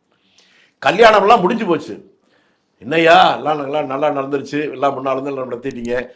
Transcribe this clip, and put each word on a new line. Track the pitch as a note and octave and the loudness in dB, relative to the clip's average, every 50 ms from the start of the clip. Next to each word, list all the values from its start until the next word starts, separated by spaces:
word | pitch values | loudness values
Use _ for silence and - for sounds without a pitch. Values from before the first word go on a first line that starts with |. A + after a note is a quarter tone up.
| _ _ _ _ _ _ _ _ _ _ _ _ _ _ _ _ - | _ _ _ _ _ _ _ _ _ _ _ _ _ _ _ _ -2
கல்யாணம்லாம் | C3 D3+ G3 A#3 A3 G#3+ G#3 F#3+ G3+ A#3 A3 | 0 4 6 6 6 6 6 6 4 4 4
முடிஞ்சு | F3 F#3 B3 A3+ A3+ | 4 2 -2 -2 -2
போச்சு. | F#3 E3+ D3+ - - G#2 F2 - _ _ _ _ _ _ _ _ _ _ _ _ _ _ _ | -2 -2 -2 -4 -6 -14 -16 -18 _ _ _ _ _ _ _ _ _ _ _ _ _ _ _
"என்னய்யா, | - A2+ D3 E3 E3 E3 E3+ F#3 F#3 E3 C#3 | -10 -6 -4 0 2 4 6 6 6 4 2
எல்லாம் | A2+ A#2+ C#3+ D#3 D3+ | 0 -2 -4 -4 -4
நல்லா, | C#3+ C3+ C#3+ D3+ | -4 -6 -4 -4
நல்லா | D3 C3+ C3+ C#3 D3+ D3+ | -4 -4 -4 -2 -2 -2
நடந்துருச்சு, | D3 C#3 C3+ C3+ C#3+ C#3 C3 - C#3+ D3 D3+ C#3 | -2 -2 -4 -4 -4 -6 -6 -6 -6 -6 -6 -6
எல்லாம் | A2+ B2+ C3 C#3+ C3+ | -6 -4 -4 -4 -2
முன்னால | B2+ C3 C#3 | -2 -4 -4
இருந்து | C3+ C3 C3+ C#3+ | -4 -4 -4 -6
நல்லா | C#3 C3 B2+ A#2+ A#2+ | -8 -8 -8 -8 -10
நடத்திட்டீங்க, | A#2 A#2+ C3+ B2 A#2+ A#2 A#2+ A#2+ B2 B2 - - | -10 -8 -8 -10 -8 -6 -6 -4 -4 -6 -8 -12